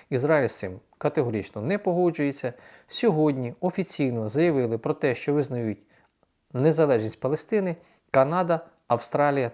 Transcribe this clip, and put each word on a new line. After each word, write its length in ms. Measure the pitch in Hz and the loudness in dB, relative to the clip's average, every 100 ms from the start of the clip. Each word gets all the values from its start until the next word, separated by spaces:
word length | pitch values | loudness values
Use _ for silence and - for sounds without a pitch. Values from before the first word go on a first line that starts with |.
| _ | _
Ізраїль 380 | 127 143 151 120 | -2 2 2 2
з 60 | |
цим 260 | - 95 92 _ _ | -4 -10 -10 _ _
категорично 640 | 147 160 120 110 95 107 | -2 0 0 -2 -6 -8
не 160 | 117 202 | -4 -2
погоджується. 760 | 196 175 175 165 143 135 123 - - - _ | -2 0 0 0 -2 -2 -8 -10 -20 -20 _
Сьогодні 640 | - 233 156 151 131 120 - | -2 0 4 2 0 -6 -4
офіційно 680 | 180 - 175 - 135 117 107 | -4 -4 -6 -2 -2 -2 -2
заявили 500 | 139 170 139 117 113 | 0 2 2 0 -2
про 160 | 151 | -2
те, 200 | 147 135 | 0 0
що 200 | 120 - | 0 0
визнають 440 | 147 135 123 110 107 _ _ _ _ _ _ _ | 0 0 -4 -4 -6 _ _ _ _ _ _ _
незалежність 680 | 127 151 151 147 117 107 - | 2 2 4 4 2 0 -4
Палестини, 560 | 131 151 - 214 185 165 _ _ _ | -4 -4 -2 -2 -2 -6 _ _ _
Канада, 500 | 131 135 175 175 160 - _ - | 2 4 2 0 -2 -4 _ -2
Австралія 640 | 120 - 147 143 139 117 | -2 0 0 2 2 -2